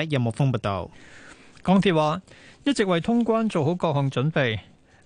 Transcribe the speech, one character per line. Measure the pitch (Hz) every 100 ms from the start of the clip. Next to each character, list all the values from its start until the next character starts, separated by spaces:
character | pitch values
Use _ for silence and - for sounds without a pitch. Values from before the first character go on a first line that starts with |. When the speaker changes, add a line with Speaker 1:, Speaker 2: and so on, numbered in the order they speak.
| 156
Speaker 1:
任 | 135
木 | 120
峰 | - 135
報 | 113
道。 | 104 95 87 - - - - - - -
Speaker 2:
港 | - 196
鐵 | 196
話， | 160 151 180 - - - -
一 | 285
直 | 247 190
為 | 170
通 | 220 240 226
關 | 226 220
做 | 175 143
好 | 175
各 | 170
項 | 143 135
準 | 123 151
備。 | 156 123 107 - _ _ _